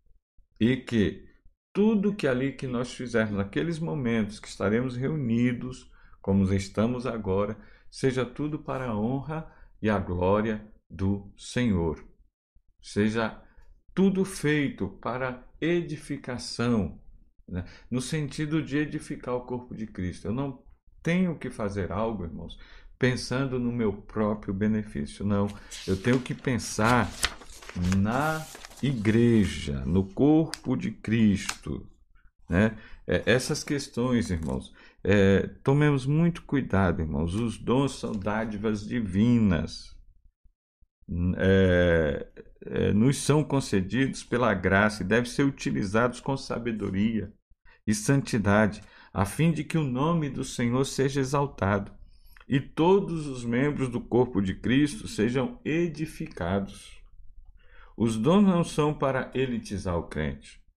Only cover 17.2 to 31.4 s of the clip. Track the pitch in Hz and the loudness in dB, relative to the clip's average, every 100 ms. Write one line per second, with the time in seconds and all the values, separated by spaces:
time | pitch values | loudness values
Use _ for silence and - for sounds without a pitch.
17.2 | _ _ - 90 - - - 123 - 156 | _ _ -10 -8 -8 -14 -6 -6 -4 -4
18.2 | 143 - 151 160 123 143 151 151 - 151 | -4 -4 -2 -2 -2 -2 -2 -6 -8 -10
19.2 | - 123 123 123 - 107 110 - 90 80 | -6 -6 -4 -10 -8 -10 -10 -6 -6 -6
20.2 | - 120 139 131 - _ - - - 180 | -6 -4 -4 -8 -18 _ -20 -8 -2 0
21.2 | 180 147 127 - 104 98 85 90 113 104 | 0 -2 -8 -6 -4 -2 -4 -2 -2 -4
22.2 | 85 80 85 - - - - - 127 120 | -8 -10 -12 -16 -20 -20 -16 -2 0 0
23.2 | - 123 135 127 120 120 110 101 - 110 | -2 -2 -2 -2 -2 0 0 -2 -6 -2
24.2 | 107 107 - 98 107 110 107 - - - | 0 0 -4 0 2 0 -2 -6 -8 -4
25.2 | 98 101 101 - - - - 95 120 127 | 0 0 0 -4 -14 -10 -4 -2 2 0
26.2 | 123 139 - 117 - - 110 123 95 - | 0 -6 -2 -2 -4 0 2 4 2 -2
27.2 | - - - - - 90 87 98 101 127 | -4 -6 -18 -18 -12 -2 2 2 2 0
28.2 | 156 160 151 - - - 139 127 104 110 | -2 -4 -8 -16 -18 -4 -2 0 4 6
29.2 | 120 113 87 76 - 69 65 90 190 - | 6 6 4 0 -6 -4 0 2 2 4
30.2 | 139 156 160 - - 127 117 - - 117 | 6 6 4 -4 -4 -2 -4 -6 -2 4
31.2 | 107 95 | 6 4